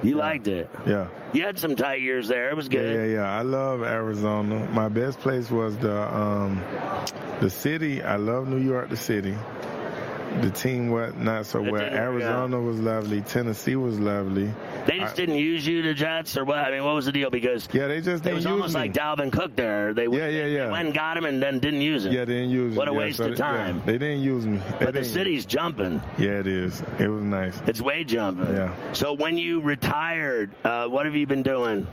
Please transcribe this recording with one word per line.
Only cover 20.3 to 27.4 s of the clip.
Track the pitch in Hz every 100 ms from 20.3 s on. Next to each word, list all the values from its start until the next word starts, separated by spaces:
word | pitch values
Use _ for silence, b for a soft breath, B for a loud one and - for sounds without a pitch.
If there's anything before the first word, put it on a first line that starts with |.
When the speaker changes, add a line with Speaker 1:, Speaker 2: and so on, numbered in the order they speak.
| 156
Speaker 1:
they | 147
Speaker 2:
yeah. | 147 123
Speaker 1:
went | 104 165
and |
got | 147 156 165
him |
and | 160 135
then | 139 135
didn't | 143 147
use | 143 151 98
him. |
Speaker 2:
Yeah, | 127 120
they |
didn't | 123 123
use | 127 123 110
Speaker 1:
What | 143
Speaker 2:
him. |
Speaker 1:
a | 139
Speaker 2:
Yeah, | 107
Speaker 1:
waste | 104
Speaker 2:
so |
Speaker 1:
of | 113 117
Speaker 2:
they, |
yeah, | 147
Speaker 1:
time. | 127 95 87
Speaker 2:
they | - 117
didn't | 147 147
use | 135 131 110
me. | 101
They | 95 117
Speaker 1:
But | -
the | 135
Speaker 2:
didn't | 127
Speaker 1:
city's | 113 196 151 -
jumping. | - 165 143 95 78 - -
Speaker 2:
Yeah, | 101 101
it | 98
is. | 95 90 90 - -
It | 104
was | 107
nice. | 104 101